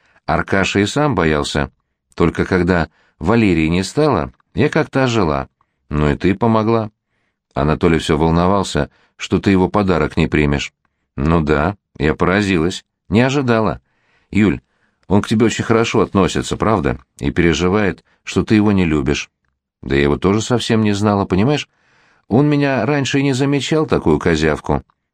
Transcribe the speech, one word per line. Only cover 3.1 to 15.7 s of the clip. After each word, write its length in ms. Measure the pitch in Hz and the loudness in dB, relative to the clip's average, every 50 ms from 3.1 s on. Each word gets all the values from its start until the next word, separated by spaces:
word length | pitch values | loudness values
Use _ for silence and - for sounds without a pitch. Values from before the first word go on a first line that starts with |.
| _ - 76 | _ -6 -2
Валерии 440 | 90 113 117 110 98 85 80 80 | 0 2 2 2 2 2 2 0
не 160 | 78 85 92 95 | 0 0 -2 -4
стало, 500 | - - 147 156 151 117 85 71 67 - _ _ _ - | -4 -2 0 0 0 0 0 -2 -6 -10 _ _ _ -2
я 140 | 82 131 | -2 -2
как-то 380 | 151 - 165 135 - - 135 131 | 0 0 -2 -2 -2 -2 -2 0
ожила. 420 | 123 113 113 92 78 71 67 65 - _ _ _ _ _ _ _ - | 0 0 0 0 0 0 -2 -6 -8 _ _ _ _ _ _ _ -6
Ну 220 | 76 76 76 73 | -2 0 0 0
и 60 | 69 | 0
ты 180 | 67 - 90 95 | 0 0 -2 0
помогла". 560 | - 120 113 113 110 107 113 117 113 107 104 - _ _ _ _ _ _ _ _ _ _ _ - | 0 0 0 2 2 2 0 0 -2 -2 -6 -10 _ _ _ _ _ _ _ _ _ _ _ -4
Анатолий 460 | - 69 76 76 65 - 85 82 76 | -2 0 0 0 2 2 2 2 2
все 180 | - - 80 | 0 0 0
волновался, 720 | 73 80 82 80 85 87 92 101 98 90 - - 78 67 - _ _ _ _ _ | 2 2 2 2 2 2 2 0 0 -2 -2 -4 -4 -4 -4 _ _ _ _ _
что 240 | - - - 101 87 | -16 -6 -4 -2 0
ты 120 | - 104 | 2 2
его 180 | 98 92 92 87 | 4 4 2 2
подарок 480 | - 104 101 92 87 78 76 73 - | 0 0 0 0 0 0 0 -2 0
не 100 | 85 78 | -2 0
примешь. 460 | - 76 76 76 71 71 69 - - - _ _ _ _ _ _ _ _ | 0 2 0 0 0 0 -2 -4 -8 -14 _ _ _ _ _ _ _ _
"Ну 260 | 67 69 80 85 85 | -4 -2 0 0 0
да, 360 | 76 73 76 71 76 92 104 - _ _ _ | 2 0 0 0 0 -2 -4 -6 _ _ _
я 180 | - 67 78 76 | -4 -2 -2 0
поразилась. 680 | - 85 87 92 104 104 95 95 80 78 92 95 - - _ _ _ _ | 0 0 0 0 0 0 0 0 0 0 -2 -4 -8 -12 _ _ _ _
Не 140 | - 87 117 | -2 0 0
ожидала. 580 | 127 135 135 147 131 123 113 110 110 90 64 - - _ _ _ _ _ _ _ _ _ | 0 0 0 -2 0 0 0 0 0 -2 -4 -6 -12 _ _ _ _ _ _ _ _ _
Юль, 320 | - 98 107 92 67 62 - _ _ _ _ _ _ _ _ | 0 2 2 2 0 -2 -6 _ _ _ _ _ _ _ _
он 140 | - 90 104 | -2 0 0
к 60 | 101 | 0
тебе 180 | - 117 107 120 | 0 0 2 2
очень 180 | 107 - - 107 | 2 0 -2 -2
хорошо 380 | - | 0